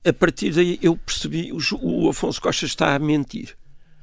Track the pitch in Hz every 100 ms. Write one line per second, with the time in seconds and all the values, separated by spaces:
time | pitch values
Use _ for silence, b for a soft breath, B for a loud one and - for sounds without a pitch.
0 | 175 - 175 - 208 160 175 - 170 165
1 | - - 147 160 - 165 - 262 175 170
2 | 160 - - - 156 - 156 - 156 139
3 | 151 151 135 220 - - - - - -